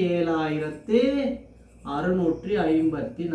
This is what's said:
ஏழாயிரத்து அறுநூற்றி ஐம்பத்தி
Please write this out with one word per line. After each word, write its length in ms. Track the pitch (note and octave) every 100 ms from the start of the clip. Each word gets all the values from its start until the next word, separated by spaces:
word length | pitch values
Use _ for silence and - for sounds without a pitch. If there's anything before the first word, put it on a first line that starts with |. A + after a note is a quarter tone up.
| F3 F3
ஏழாயிரத்து 880 | E3 D#3+ D#3 D3+ D3+ - - A3+ C4+ C#4+ A#3+ - - - - - C#3 C#3+
அறுநூற்றி 580 | F3+ F#3 E3 E3 F#3+ G#3 D#3+
ஐம்பத்தி 560 | D#3+ D#3+ D3 C3 - E3+